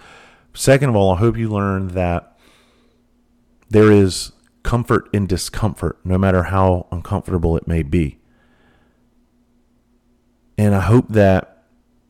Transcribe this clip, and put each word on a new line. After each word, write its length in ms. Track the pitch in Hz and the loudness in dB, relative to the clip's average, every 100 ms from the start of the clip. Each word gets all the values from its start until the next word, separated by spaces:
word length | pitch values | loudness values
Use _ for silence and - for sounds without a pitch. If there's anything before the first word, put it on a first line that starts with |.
| - - - _ _ | -20 -20 -20 _ _
Second 340 | - - 135 135 | -4 0 2 2
of 80 | 107 | 2
all, 160 | 98 | 2
I 60 | 90 | 2
hope 180 | 117 113 | 0 0
you 140 | 113 | -4
learned 400 | 104 98 95 95 | -4 -4 -4 -4
that 420 | 92 87 87 - _ _ _ _ _ _ _ _ _ _ _ _ _ _ | -4 -2 -4 -8 _ _ _ _ _ _ _ _ _ _ _ _ _ _
there 240 | 107 107 | 4 6
is 400 | 101 95 - - _ _ _ | 6 4 -2 -12 _ _ _
comfort 460 | - 117 117 113 - | -4 -4 0 -2 -2
in 140 | 104 92 | -4 -2
discomfort, 720 | 90 - - 92 - 85 - | -4 -6 -6 -6 -4 -8 -8
no 140 | 92 92 | -4 0
matter 280 | 95 92 | 2 0
how 420 | 87 95 95 90 - | 0 0 0 0 -4
uncomfortable 680 | 87 - 98 - 90 82 82 | -12 -6 -8 -4 -4 -2 -2
it 100 | - | -2
may 140 | 82 | -4
be. 360 | 71 87 71 - _ _ _ _ _ _ _ _ _ _ _ _ _ _ _ _ _ _ _ _ _ _ _ - | -2 -2 -4 -8 _ _ _ _ _ _ _ _ _ _ _ _ _ _ _ _ _ _ _ _ _ _ _ -2
And 180 | 104 | 0
I 60 | 98 | 0
hope 280 | 90 120 - | 2 2 2
that 540 | 107 98 92 - _ _ _ _ _ | 2 4 2 -2 _ _ _ _ _